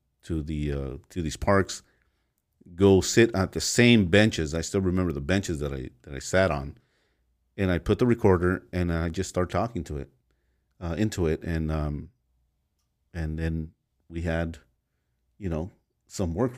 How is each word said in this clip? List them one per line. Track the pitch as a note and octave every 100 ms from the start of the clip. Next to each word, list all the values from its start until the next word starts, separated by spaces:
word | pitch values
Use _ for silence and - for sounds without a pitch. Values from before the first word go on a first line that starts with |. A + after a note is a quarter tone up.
| _ _
to | - E2
the, | D2+ D#2 D2
uh, | C#2 C2+ C2+ -
to | F#2+
these | D#2 -
parks, | - G2 F#2 - - _ _ _ _ _ _ _ -
go | E2+ G2 F#2+
sit | F2 - A2+
at | F#2+ F2+
the | D#2+
same | - - A#2+ A#2 F#2
benches. | G2+ A2 G#2+ D#2+
I | D#2+
still | E2 G2
remember | F#2+ F#2 F2+
the | D2
benches | C#2+ F#2+ G2+ D#2
that | C#2+
I, | C#2 B1+ -
that | -
I | C2+
sat | - F#2 F#2+
on, | D2 C2+ - _ _ _ _ _ _ _
and | - F#2+
I'd | F2
put | - G#2
the | B2
recorder | A#2 G#2 F#2 F2 F#2 -
and | F2+ F2
I | E2+ E2+
just | E2+ F#2
start | - F2+
talking | F2+ A2+ F#2
to | D#2 D2
it, | - _ _ _ _ _ _ _
uh, | F2 D#2+
into | A2 - E2
it. | D#2
And, | D#2+ D#2+ D#2
um, | D#2 D2+ D2 E2 _ _ _ _ _ _ _ _ _ _
and | E2+ D#2+ D#2+
then | E2 D#2+ D#2+ - _ _ -
we | E2
had, | E2 E2 E2+ E2 _ _ _ _ _ _ _ -
you | G2
know, | D#2+ F#2 - _ _ _
some | - F#2
work | E2 B2+